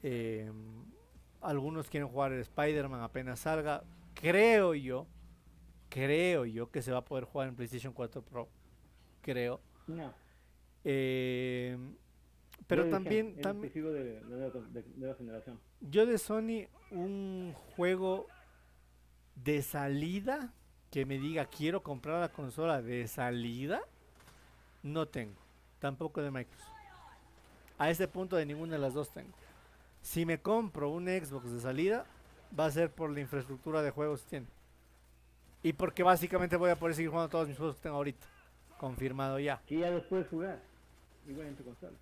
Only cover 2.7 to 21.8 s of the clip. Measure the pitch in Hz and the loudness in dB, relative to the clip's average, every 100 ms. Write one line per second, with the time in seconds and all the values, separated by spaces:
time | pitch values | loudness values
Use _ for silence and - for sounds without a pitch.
2.7 | 151 139 127 117 - 131 120 156 160 151 | 2 0 -4 -6 -6 -6 -4 0 0 0
3.7 | 143 - - - - 156 185 226 220 185 | -2 -4 -20 -18 -2 4 8 10 10 8
4.7 | 151 131 127 165 - - - - - - | 4 0 -4 -4 -16 -20 -20 -20 -20 -20
5.7 | - - 131 135 151 180 170 120 110 120 | -20 -10 0 4 6 6 4 2 -2 -4
6.7 | 147 131 127 120 135 120 143 131 123 117 | -4 0 0 0 -4 -2 -2 -2 -2 -6
7.7 | 123 131 123 120 - 110 123 - - - | -4 -8 -6 -6 -6 -8 -8 -8 -12 -20
8.7 | - - - - - - 127 120 123 - | -20 -20 -20 -20 -12 -4 -2 0 -2 -8
9.7 | - - 165 143 - - - - - - | -18 -10 -8 -8 -12 -20 -20 -20 -20 -20
10.7 | _ 147 135 131 131 127 127 127 123 123 | _ 0 2 2 2 0 0 0 -2 -2
11.7 | 123 127 - - - - - - - - | -6 -10 -14 -20 -20 -20 -20 -20 -20 2
12.7 | 165 165 190 185 220 220 180 165 208 214 | 4 4 2 2 2 2 -2 -2 -2 -4
13.7 | 160 156 147 127 110 110 123 131 123 107 | -4 -2 -2 -4 -6 -10 -6 -6 -6 -8
14.7 | 120 113 131 131 131 120 110 110 117 - | -10 -12 -8 -8 -6 -8 -10 -10 -16 -18
15.7 | - 143 165 233 220 - 214 220 226 - | -14 0 4 6 4 0 -2 0 -4 -6
16.7 | - - 190 185 196 196 185 180 143 - | -16 -10 -6 -4 -4 -6 -6 -8 -10 -14
17.7 | - 175 185 185 190 - - - - - | 0 2 4 2 0 -4 -16 -20 -20 -20
18.7 | - - - - - - - 123 151 131 | -20 -20 -20 -20 -20 -20 -8 0 0 0
19.7 | 151 139 139 160 190 208 285 247 - - | -2 0 0 0 -2 -2 -2 -4 -12 -20
20.7 | - - 143 135 135 143 160 139 - 151 | -20 -6 -2 0 -2 -2 -2 -2 -2 0
21.7 | 185 | 0